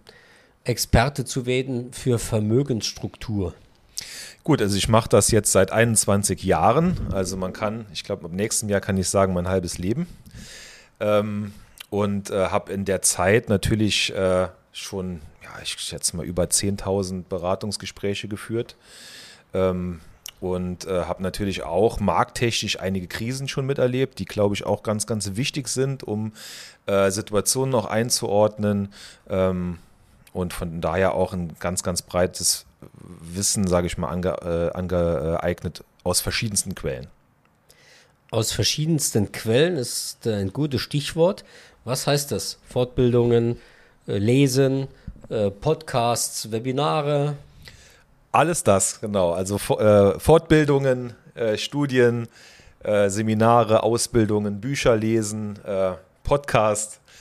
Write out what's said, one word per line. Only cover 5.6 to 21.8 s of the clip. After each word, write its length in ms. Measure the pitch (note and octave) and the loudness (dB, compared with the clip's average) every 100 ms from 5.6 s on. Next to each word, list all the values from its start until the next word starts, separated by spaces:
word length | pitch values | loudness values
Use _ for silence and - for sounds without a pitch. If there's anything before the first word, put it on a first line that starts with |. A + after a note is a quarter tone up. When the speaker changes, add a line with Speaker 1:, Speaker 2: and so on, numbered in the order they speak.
| F#2+ | 4
Speaker 2:
einundzwanzig 720 | A2 A#2+ A2 - G2+ G2 F#2 | 4 4 4 2 2 0 0
Jahren. 540 | F#2 D#2+ F2+ C3+ F3 E3+ G2+ | 0 4 4 4 2 0 -2
Also 240 | F#2+ F2+ F#2+ | -2 -4 -4
man 160 | F#2 | -6
kann, 340 | - G#2+ A2+ G#2 | -4 -4 -4 -10
ich 100 | D#2 | -10
glaub, 220 | - G2 | -8 -8
ab 80 | E2+ | -6
nächstem 360 | F2+ A2 - G#2+ | -4 -2 -2 0
Jahr 120 | G2 | 0
kann 160 | - F#2+ | 0 -2
ich 120 | F2+ | 2
sagen, 240 | G2+ F#2+ | 2 2
mein 140 | F2+ F2+ | 2 0
halbes 320 | F#2+ F2 - | 0 -2 -4
Leben. 300 | F2+ B2+ F3 - - - - - - - - - | 0 0 -2 -10 -20 -18 -18 -18 -20 -20 -18 -4
Ähm, 540 | G#2 G#2 G#2+ G#2 G#2 - - - - | 2 2 2 -4 -8 -12 -20 -20 -4
und, 420 | G2+ G2+ G2+ G2 | -2 0 -2 -2
äh, 180 | G2+ F2+ | -2 0
hab 200 | G2+ - | 0 -2
in 160 | G2 | -4
der 160 | F#2+ F#2 | -2 0
Zeit 480 | - - F2+ A2 - | 0 2 4 4 4
natürlich, 640 | G2+ - A2 G#2+ - - | 0 2 2 2 0 -2
äh, 360 | - F#2 F#2 F2+ - _ | 0 2 2 0 -6 _
schon, 480 | - - G2 F#2 E2+ - - | -16 -10 -8 -8 -8 -14 -20
ja, 100 | - - | -20 -14
ich 160 | - - | -10 -10
schätze 380 | - E2 - E2+ | -8 -6 -6 -4
mal 100 | D#2+ | -4
über 240 | F2+ E2+ | -2 0
zehntausend 800 | - G2+ G2 G2 G2+ F#2 F#2 E2+ | 0 -2 -2 -2 -2 -2 -6 -8
Beratungsgespräche 1000 | F#2 F2 F#2+ G#2+ - F#2+ - G2+ G2+ G2+ | -6 -4 -4 -4 -8 -10 -8 -6 -6 -8
geführt. 480 | G#2 - A2 B2 - - - - - - - _ | -10 -6 -8 -8 -14 -20 -20 -20 -20 -20 -20 _
Ähm, 460 | F#2 F#2 F2+ F2+ E2+ - - - - | 0 0 0 -4 -8 -14 -20 -20 -8
und, 440 | F#2 F2+ F2+ F2 | -4 -4 -4 -6
äh, 200 | F2+ F2+ | -4 -4
hab 160 | E2 F2 | -2 -4
natürlich 420 | F#2 - G2+ F2 | -6 -4 -4 -4
auch 380 | D2+ F2 | -2 2